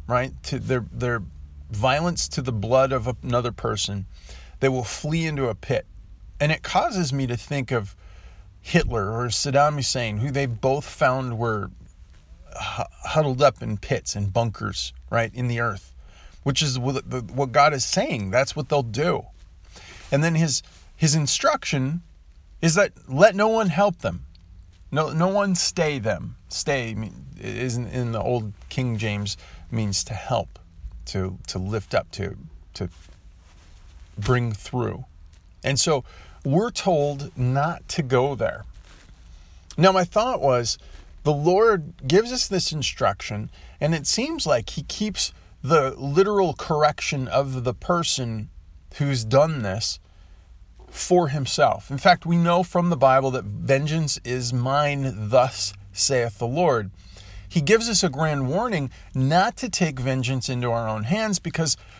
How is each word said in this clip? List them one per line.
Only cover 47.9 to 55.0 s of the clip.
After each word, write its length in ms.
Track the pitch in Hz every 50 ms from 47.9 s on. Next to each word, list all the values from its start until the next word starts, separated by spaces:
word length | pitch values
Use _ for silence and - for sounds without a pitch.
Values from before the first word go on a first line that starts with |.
| 180 170 165 - - 135 127 117 113 110 107 - - - - - - - - - -
who's 280 | - 147 143 135 123 110
done 380 | 110 131 135 151 160 160 139
this 380 | 110 98 92 113 - - - - - - - - - - - - - - - - - - - - - -
for 380 | - - - - 180 180 175 139
himself. 640 | 139 151 131 - - - 143 117 104 - - -
In 60 | 139 135
fact, 280 | - 196 175 - -
we 120 | 165 170 170
know 260 | 170 170 170 180 180
from 260 | - - 180 170 175
the 80 | 170 127
Bible 320 | 135 131 131 135 135 135
that 120 | 127 127 104
"Vengeance 720 | 104 104 104 113 117 135 135 143 147 156 165 156 143 - - -
is 300 | 120 123 127 123 117 127
mine, 760 | 123 123 131 139 143 147 143 143 139